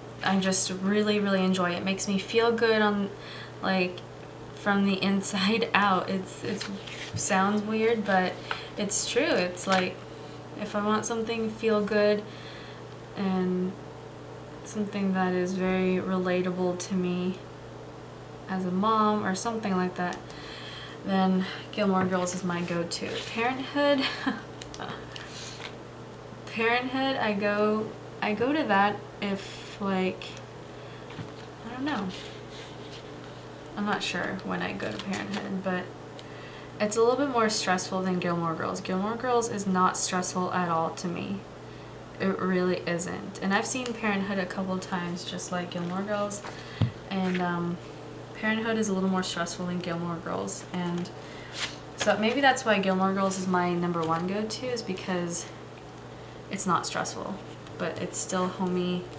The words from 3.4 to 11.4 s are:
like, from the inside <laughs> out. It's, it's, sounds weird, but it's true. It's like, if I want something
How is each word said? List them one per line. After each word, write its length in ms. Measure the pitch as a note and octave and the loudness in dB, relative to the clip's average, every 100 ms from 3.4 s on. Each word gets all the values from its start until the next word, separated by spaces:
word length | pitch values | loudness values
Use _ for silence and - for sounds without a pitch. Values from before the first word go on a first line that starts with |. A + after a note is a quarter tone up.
| - - | -12 -4
like, 360 | F#3 F#3 F3+ - - - - - - | 2 2 2 -2 -12 -14 -14 -14 -14
from 300 | - G#3 G3+ | -4 2 4
the 180 | G3 F#3+ | 4 4
inside 680 | F#3+ G3 - G3 G3 A3 - | 2 2 2 2 4 4 4
<laughs> 40 | |
out. 340 | F#3 G3+ F#3 - | 4 6 4 2
It's, 360 | F#3+ F#3+ - | -2 -4 -6
it's, 240 | - G3 - G3 - - - - | -4 -4 -4 -8 -8 -10 -6 0
sounds 460 | - F#3+ G3 G#3 | 4 6 6 4
weird, 420 | G#3 A3 A3 A3+ | 2 4 4 4
but 280 | G3+ F#3+ F3+ - - - - - | 4 4 4 0 -6 -6 -6 -4
it's 340 | G3+ - - | 0 2 2
true. 120 | A#3+ | 4
It's 440 | D#4+ A3+ F3+ - - | 4 4 2 0 2
like, 300 | F#3+ F#3 - - - - - - - | 4 2 -2 -12 -12 -12 -12 -10 -8
if 160 | G#3 G#3 | -4 0
I 80 | |
want 220 | G#3 G#3+ - | 2 2 2
something 440 | A3+ A3 A3+ | -2 0 0